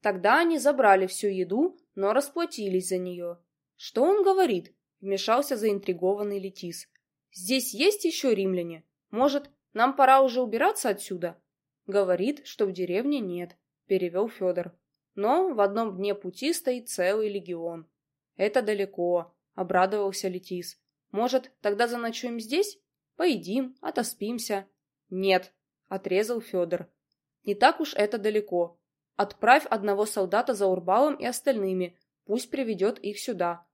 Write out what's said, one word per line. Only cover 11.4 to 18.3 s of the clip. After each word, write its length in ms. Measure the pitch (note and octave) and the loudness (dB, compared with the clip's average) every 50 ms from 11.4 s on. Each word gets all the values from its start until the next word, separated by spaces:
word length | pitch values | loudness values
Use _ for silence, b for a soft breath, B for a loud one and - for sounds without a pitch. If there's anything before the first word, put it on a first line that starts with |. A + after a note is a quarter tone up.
| _ _ _ _ _ _ _ _ _ | _ _ _ _ _ _ _ _ _
«Говорит, 600 | - G3 G3+ G3 F3+ F3+ F3 F#3+ B3 D4 - - | -2 0 2 2 2 2 0 0 -2 -2 -4 -10
что 200 | - - - G#3+ | -20 -4 -2 -2
в 60 | G3 | -2
деревне 480 | F#3 E3+ F#3 E3+ F3 G3 B3 C#4+ D4 C#4 | -2 -4 -4 -2 -2 -2 0 0 -2 -2
нет», 360 | A3 F#3 F3 F3 F3 F3 - _ _ _ _ _ _ | -2 -4 -6 -8 -8 -10 -14 _ _ _ _ _ _
перевел 420 | _ G3 F#3 F3+ F3 E3 F#3 G#3+ A#3 | _ 0 0 0 0 0 -2 -2 -2
Федор. 440 | - - F#3+ F3+ F3 F3+ E3+ F3 - _ _ _ _ _ _ _ _ | -4 -4 -2 -2 -2 -2 -4 -6 -12 _ _ _ _ _ _ _ _
«Но 380 | G3+ G3+ A3 C4+ F4 F#4+ F#4+ | -2 0 2 2 2 2 0
в 80 | C#4+ G#3+ | 2 2
одном 360 | G3+ G3 G3+ A3+ A3+ A3 G3 | 2 2 2 -2 -4 -4 -4
дне 180 | F3+ G3 G3+ G3 | -4 -4 -4 -4
пути 380 | G3+ - F3+ F3 - B3+ D4 | -4 -6 -12 -10 -4 -4 -4
стоит 360 | E4+ - - C4 B3+ B3 A3+ - | -4 -2 -2 -4 -4 -4 -6 -10
целый 400 | - - F3 F3+ G3+ A3 G#3+ G#3+ | -4 -2 0 0 0 0 -2 -2
легион». 580 | G3+ G3 F3 E3+ F3 E3 E3 E3+ E3+ E3 D#3+ _ _ _ _ _ _ _ _ _ | -4 -6 -8 -8 -10 -8 -8 -8 -10 -10 -14 _ _ _ _ _ _ _ _ _